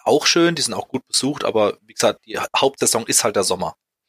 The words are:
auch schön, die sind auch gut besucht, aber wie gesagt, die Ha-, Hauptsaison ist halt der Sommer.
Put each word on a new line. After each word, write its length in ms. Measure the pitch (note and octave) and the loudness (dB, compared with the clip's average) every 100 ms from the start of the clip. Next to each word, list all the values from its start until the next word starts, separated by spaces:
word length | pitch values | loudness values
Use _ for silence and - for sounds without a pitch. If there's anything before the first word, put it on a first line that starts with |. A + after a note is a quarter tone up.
auch 220 | - D3 - | 0 2 2
schön, 280 | E3+ E3+ | 4 2
die 80 | D#3+ | 2
sind 120 | A#2 | -4
auch 120 | F#2+ - | -6 -6
gut 160 | B2+ - | -8 -4
besucht, 360 | - C3 D3 | -2 -2 -2
aber 320 | A#2+ A2 G#2 - | -2 2 0 -2
wie 100 | _ | _
gesagt, 300 | - A2 - | -2 0 0
die 140 | - G2+ | -8 -8
Ha-, 80 | - - | -6 -2
Hauptsaison 480 | C3+ - B2 A#2 A#2 | -2 0 0 0 0
ist 160 | A2+ | 0
halt 100 | A#2 | 0
der 80 | - | 0
Sommer. 320 | - F#2 E2 - _ _ | -2 -2 -6 -10 _ _